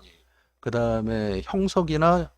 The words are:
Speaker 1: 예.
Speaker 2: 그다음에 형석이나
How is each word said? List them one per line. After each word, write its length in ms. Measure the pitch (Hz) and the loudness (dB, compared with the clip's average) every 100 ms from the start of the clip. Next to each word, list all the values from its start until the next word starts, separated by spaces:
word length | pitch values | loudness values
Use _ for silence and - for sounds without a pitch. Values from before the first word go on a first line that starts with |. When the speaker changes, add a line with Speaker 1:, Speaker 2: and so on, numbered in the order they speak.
Speaker 1:
예. 40 | - _ _ _ _ _ | -20 _ _ _ _ _
Speaker 2:
그다음에 840 | - 117 117 113 110 113 107 95 | -6 -2 0 0 -2 -2 -2 -4
형석이나 840 | - 196 190 - 170 156 165 180 165 | -4 -2 0 0 0 2 4 2 0